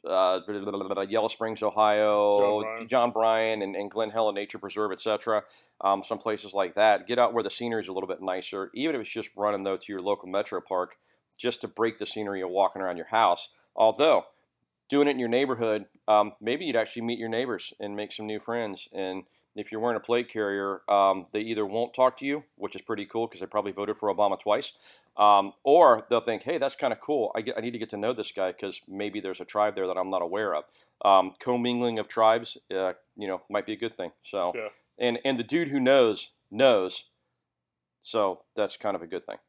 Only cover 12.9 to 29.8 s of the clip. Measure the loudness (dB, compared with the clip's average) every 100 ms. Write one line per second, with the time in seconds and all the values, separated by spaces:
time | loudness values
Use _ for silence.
12.9 | -6 -2 4 4 2 -4 _ _ 2 2
13.9 | 6 4 4 0 _ _ _ _ _ _
14.9 | 2 4 2 0 2 0 0 0 -2 -4
15.9 | _ 4 4 4 -2 -4 -4 0 -2 -2
16.9 | -6 -6 -4 -4 -4 -4 -6 -10 -10 -10
17.9 | -8 -10 -10 -8 -8 -6 -6 -6 -8 -12
18.9 | -8 -6 -6 -12 _ _ -14 -10 -4 -4
19.9 | -4 -2 -2 -2 -4 -2 -2 -4 -6 2
20.9 | 4 4 2 -4 -6 -4 -4 -2 -2 -4
21.9 | 2 0 0 -6 -6 -8 _ -10 -10 -8
22.9 | -8 -4 -4 -4 -8 -6 -4 -4 -6 -6
23.9 | -2 -2 2 0 0 0 -2 -2 _ -20
24.9 | -20 _ 4 6 6 4 -4 4 8 8
25.9 | 8 4 0 0 -4 -4 -4 -4 -2 -4
26.9 | -2 -4 -2 -2 -4 -6 -6 -6 -8 -10
27.9 | -4 -4 -4 -6 -4 -4 -4 -10 -10 -14
28.9 | -8 -8 -6 -8 -10 -8 -2 -2 0